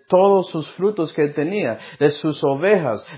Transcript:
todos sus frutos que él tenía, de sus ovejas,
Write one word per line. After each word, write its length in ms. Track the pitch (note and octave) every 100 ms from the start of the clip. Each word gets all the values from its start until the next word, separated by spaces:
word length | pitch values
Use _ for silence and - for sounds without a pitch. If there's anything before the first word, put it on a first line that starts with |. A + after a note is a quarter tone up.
| -
todos 440 | F#3 G3 G3 F3+
sus 180 | E3 D3
frutos 380 | - G3 G#3 D#3
que 120 | -
él 100 | D3
tenía, 460 | D3 D3+ G#3 D3 G#2+ - -
de 120 | D3
sus 320 | D3 D#3+ C#3+
ovejas, 600 | D3+ C#3 F#3 G#3 C#3+ A#2 -